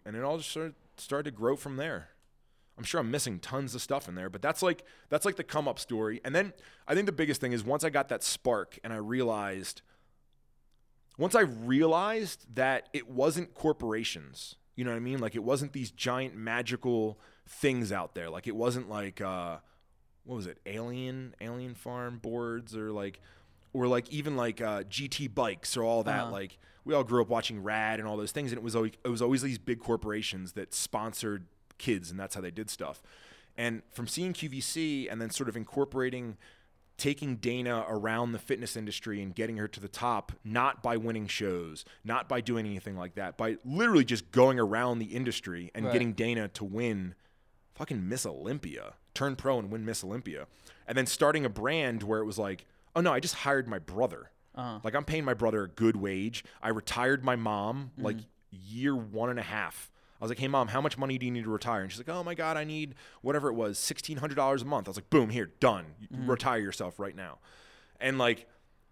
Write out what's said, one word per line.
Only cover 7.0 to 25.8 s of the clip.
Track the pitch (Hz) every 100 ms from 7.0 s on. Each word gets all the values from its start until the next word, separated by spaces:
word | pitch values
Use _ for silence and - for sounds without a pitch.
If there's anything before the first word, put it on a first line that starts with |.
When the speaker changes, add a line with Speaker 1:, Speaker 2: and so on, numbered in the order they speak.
| 202
Speaker 1:
the |
biggest | 156 151 127
thing | 127
is | 120
once | 107 143
I | 160
got | 143 -
that | 113
spark | - - 127 107 - -
and | 113
I | 110
realized, | 107 127 120 107 101 95 92 - _ _ _ _ _ _ _ _ _ _ _ _ _ -
once | 175 226
I |
realized | 165 113 117 135 160 165 208 226 196 - - 120
that | 131 131 -
it | 147 117
wasn't | 127 151 160 -
corporations, | - 156 147 113 110 110 82 69 - - - _ -
you |
know | 123
what | 117
I |
mean? | 123 135
Like, | 113 113
it |
wasn't | 110 139 143
these | 139 110
giant | - 127 127 131 95
magical | 113 117 120 123 127 117 107 104 - _ -
things | - 139 123 107
out | 98 85 90
there. | 82
Like, | 85 113
it | 107
wasn't | 123 123 104
like, | 104 98 92
uh, | 95 92 87 80 _ _ _ _ _ _
what | - 123
was | 90
it? | - 95
Alien, | 107 120 123 127 131 127 -
Alien | 113 123 127 120
Farm | 123 123 123 120
boards | 113 117 117 117 110 110
or, | 107
like, | 104 98 - - - - _ _
or, | 127 123
like, | 123 120
even, | 147 147 131
like, | 120 110
uh, | 113 104
G | 101 131 139
T | - 135
bikes | 104 117 90 -
or | 123